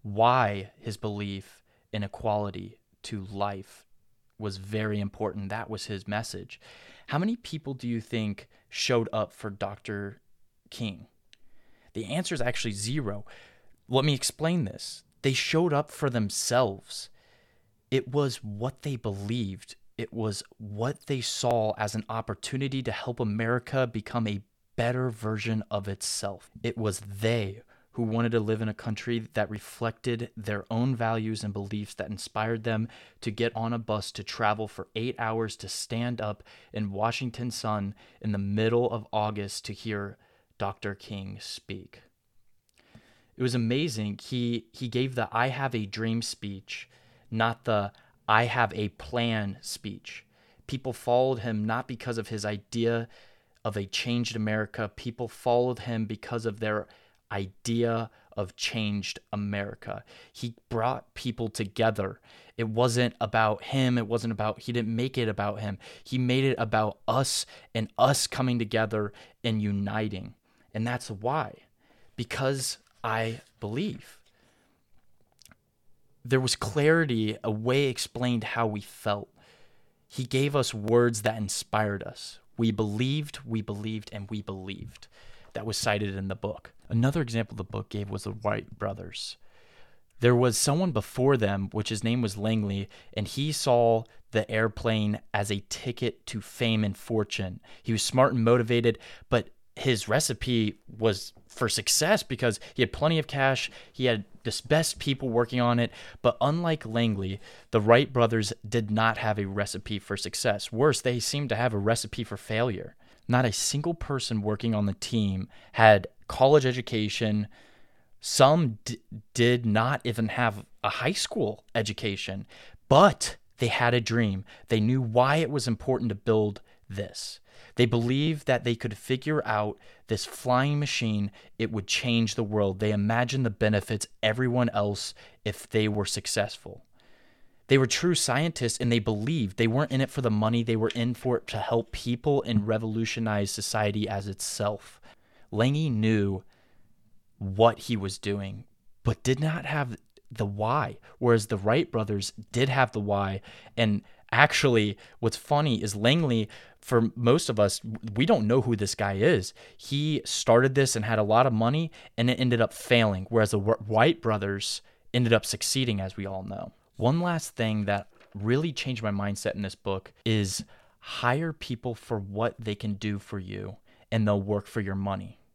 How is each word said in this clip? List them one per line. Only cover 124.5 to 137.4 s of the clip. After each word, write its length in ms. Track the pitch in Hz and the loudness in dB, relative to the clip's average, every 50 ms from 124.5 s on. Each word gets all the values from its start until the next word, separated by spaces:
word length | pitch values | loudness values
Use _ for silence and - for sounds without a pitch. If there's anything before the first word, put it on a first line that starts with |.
| - - - - | -18 -20 -2 0
They 120 | 117 110 | 2 4
knew 200 | 107 113 127 135 | 4 4 4 2
why 360 | 127 113 110 123 127 135 147 | 0 4 4 4 6 6 4
it 140 | 160 165 - | 2 2 0
was 160 | 143 143 113 | -2 -2 -2
important 440 | 123 113 - - - 127 - 120 117 | -2 -2 -2 0 0 0 0 0 -4
to 40 | 104 | -4
build 460 | 98 _ 117 110 110 107 104 101 - - _ - _ _ | -2 _ 2 4 4 4 2 -2 -6 -16 _ -20 _ _
this. 540 | - 101 101 98 90 - - - - - - _ _ - - - - - | -10 -8 -8 -8 -8 -10 -12 -12 -12 -14 -16 _ _ -20 -20 -20 -10 2
They 100 | - 123 | 2 4
believed 600 | 113 117 117 117 120 131 139 147 156 160 147 - | 4 4 2 2 2 0 2 2 0 -2 -2 0
that 180 | - 131 120 - | 0 0 2 2
they 100 | 120 117 | -2 -2
could 220 | 113 - 117 107 | -2 -4 -8 -8
figure 480 | - - - 131 131 - 151 156 147 - | -8 -4 -4 -4 -2 0 0 0 0 0
out 320 | - 110 104 107 104 98 - - - - - - - | 0 0 0 0 -2 -4 -8 -16 -20 -20 -20 -6 -4
this 180 | 110 98 - | -4 -4 -4
flying 520 | - - - - 123 123 127 135 143 147 143 | -8 -12 -8 -2 2 2 4 4 2 0 0
machine. 520 | 147 139 - - 120 113 107 104 101 98 - - - - - - | -2 -2 -2 -2 0 0 2 0 0 -2 -4 -12 -20 -20 -6 -4
It 140 | 113 110 | -4 -2
would 140 | 110 107 92 | -2 -6 -2
change 480 | - - - - 123 117 117 113 104 - | -2 -2 -2 0 2 2 2 2 2 0
the 100 | - 113 | -2 -4
world. 340 | 101 107 107 101 98 92 95 | 0 2 2 2 2 2 0
They 140 | 107 107 | 0 2
imagined 540 | 107 101 101 107 113 120 123 117 135 135 127 | 2 2 2 2 2 2 2 2 0 0 0
the 40 | 117 | 0
benefits 560 | 101 - 113 107 107 101 - - 113 101 - - - - | 2 2 2 4 4 2 2 0 -4 -4 -4 -8 -8 0
everyone 460 | - 110 107 120 127 123 120 127 123 117 | 0 2 2 4 2 2 4 2 2 2
else 460 | - 104 104 104 101 - - - - - - - - _ _ | 2 0 0 0 -2 -4 -6 -10 -12 -16 -20 -20 -20 _ _
if 200 | 107 101 - - - | -6 -6 -6 -12 -2
they 200 | - 110 107 107 | 0 2 2 2
were 160 | 104 104 98 | 2 0 -2
successful. 800 | - - 101 - - - 110 101 - - - - - - - - _ _ _ _ - - _ _ _ _ _ | -2 -4 -6 -4 -2 -2 -2 -2 -2 -6 -14 -16 -18 -18 -18 -20 _ _ _ _ -20 -20 _ _ _ _ _